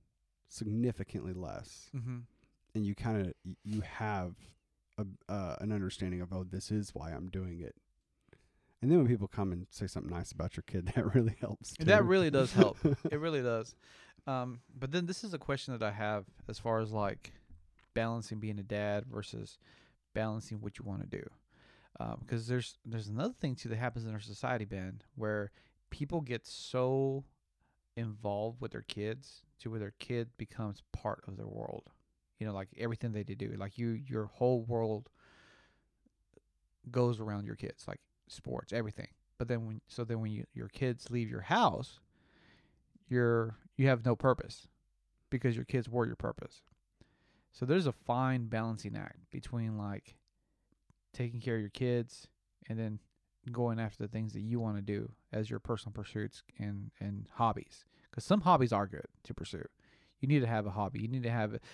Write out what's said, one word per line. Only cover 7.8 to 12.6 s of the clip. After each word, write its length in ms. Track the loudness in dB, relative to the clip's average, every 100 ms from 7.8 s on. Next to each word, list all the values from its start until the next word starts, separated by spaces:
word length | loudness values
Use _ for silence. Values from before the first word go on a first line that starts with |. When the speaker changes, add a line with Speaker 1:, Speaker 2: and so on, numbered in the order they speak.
| _ _ _ _ _ -20 _ _ _ _
Speaker 1:
And 80 | 6
then 100 | 8
when 80 | 8
people 200 | 6 2
come 240 | 0 -2
and 160 | -2 -6
say 160 | -6 -4
something 220 | -4 -4
nice 220 | -4 -4
about 240 | -4 -4 -6
your 80 | -4
kid, 200 | -4 0
<laughs> 100 | 0
that 180 | 4
really 220 | 6 6 2
helps, 340 | -2 -6 -10 2
Speaker 2:
That 180 | 8 8
Speaker 1:
too. 60 | 10
Speaker 2:
really 240 | 8 8
does 240 | 6 6
help. 240 | 8